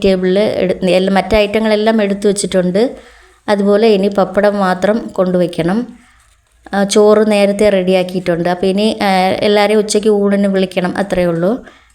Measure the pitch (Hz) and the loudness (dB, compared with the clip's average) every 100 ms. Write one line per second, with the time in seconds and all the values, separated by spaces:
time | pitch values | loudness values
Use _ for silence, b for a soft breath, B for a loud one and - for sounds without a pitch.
0 | 196 185 185 190 214 - 180 - 185 180 | 0 0 0 0 0 -2 -2 -2 0 0
1 | 190 190 190 214 202 214 220 214 214 226 | 2 0 0 0 0 0 0 0 0 0
2 | 202 196 208 202 190 190 180 185 262 - | 0 0 -2 -2 -2 -2 0 0 -2 -4
3 | B B B B - 202 202 202 226 202 | B B B B -4 0 2 2 4 2
4 | 202 202 185 208 202 202 185 185 185 226 | 0 0 -2 0 0 0 -2 0 -2 -2
5 | - - 185 180 175 170 165 208 247 B | -4 -4 -2 0 -2 -2 -2 -2 -6 B
6 | B B B B _ _ - 196 196 214 | B B B B _ _ -8 -4 0 4
7 | 208 214 214 208 202 202 208 196 185 185 | 4 4 2 2 2 2 2 2 2 0
8 | 180 185 180 165 175 180 190 190 214 220 | 0 -4 -4 -2 -2 -2 -2 0 -2 -2
9 | 202 190 185 - 214 208 208 214 208 214 | 0 0 0 0 0 2 2 0 0 0
10 | 214 202 202 202 202 190 185 185 175 180 | 0 0 2 0 0 0 -2 -2 -4 -4
11 | 196 180 175 165 180 254 B B B | -4 -2 -2 0 -2 -4 B B B